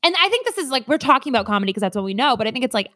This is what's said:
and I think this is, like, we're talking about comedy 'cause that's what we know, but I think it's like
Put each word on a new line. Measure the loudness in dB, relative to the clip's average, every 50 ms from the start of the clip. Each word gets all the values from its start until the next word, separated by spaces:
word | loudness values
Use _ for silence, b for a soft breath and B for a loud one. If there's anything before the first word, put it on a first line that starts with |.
and | 2 0 2 2
I | 2 2
think | 2 0 -2
this | -2 -4 -4
is, | -4 -2
like, | -2 -4 0 0
we're | -2 0
talking | 4 4 2 4 4 0
about | 0 0 0
comedy | 2 0 0 0 0 -2
'cause | -2
that's | -2 -2 -2
what | -2 -4
we | -4 -2
know, | 0 2 2 2 2
but | 0 -2
I |
think | -2 -2 -2
it's | -2 0
like | -2 -4 -4 _